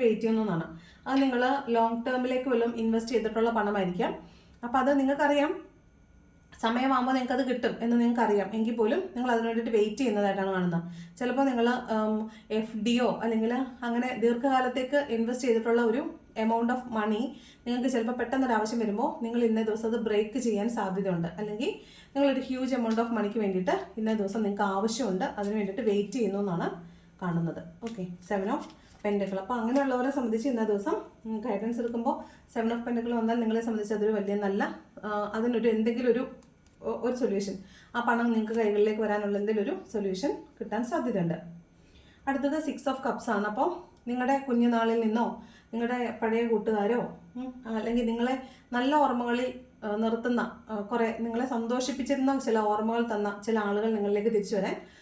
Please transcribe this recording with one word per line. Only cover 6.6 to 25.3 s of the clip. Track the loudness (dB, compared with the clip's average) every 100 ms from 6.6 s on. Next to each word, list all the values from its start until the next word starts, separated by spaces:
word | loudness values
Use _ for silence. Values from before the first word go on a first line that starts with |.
സമയമാകുമ്പോൾ | -2 0 2 2 2 0
നിങ്ങൾക്കത് | 0 0 0
കിട്ടും | 0 -2 -2
എന്ന് | 2 4
നിങ്ങൾക്കറിയാം. | 4 2 4 2 0 -2
എങ്കിൽ | -2 2
പോലും | 2 2 -2 -4
നിങ്ങൾ | 0
അതിന് | 2 0
വേണ്ടിയിട്ട് | -2 0 2
വെയിറ്റ് | 2 2
ചെയ്യുന്നതായിട്ടാണ് | 0 2 2 2 0 0
കാണുന്നത്. | 0 0 -4 -12 -16 -6
ചിലപ്പോൾ | -2 2 2
നിങ്ങൾ, | 4 2
ഉം, | 2 -2 0 0 -2 -4 -12 -4 -4
എഫ് | -2 -2
ഡിയോ | 0 2 2 0
അല്ലെങ്കിൽ | 0 2 2 0 -4 -6 -2
അങ്ങനെ | -2 -2 2
ദീർഘകാലത്തേക്ക് | 2 2 2 2 2 -2 0 0 0 -2
ഇൻവെസ്റ്റ് | 0 0 2
ചെയ്തിട്ടുള്ള | 2 4 4
ഒരു | 4 2 -2 -10 -12 -2
amount | 0 2 2 -2
of | -2 -2
money | 0 0 -2 -6 -20 -14 -4
നിങ്ങൾക്ക് | -2 0
ചിലപ്പോൾ | 0 0 -2
പെട്ടെന്നൊരു | -2 0 2
ആവശ്യം | 2 2 0
വരുമ്പോൾ | 0 0 -2 -2
നിങ്ങൾ | -2 2 4
ഇന്നേ | 4
ദിവസം | 2 0 0
അത് | 0 2
ബ്രേക്ക് | 0 0 0
ചെയ്യാൻ | 0 2 0
സാധ്യതയുണ്ട്. | 0 -2 0 0 0 -2
അല്ലെങ്കിൽ | -4 -6 -2 -4 -4 -14 -20 -8
നിങ്ങളൊരു | 2 2 2 -2
huge | -4 0 0
amount | 2 2
of | 2 0
money-ക്ക് | 0 0
വേണ്ടിയിട്ട് | 0 0 0 0 -2 -4
ഇന്നേ | 0
ദിവസം | 0 0 0
നിങ്ങൾക്ക് | -2 0
ആവശ്യമുണ്ട്, | 0 2 0 0 0 0
അതിന് | -2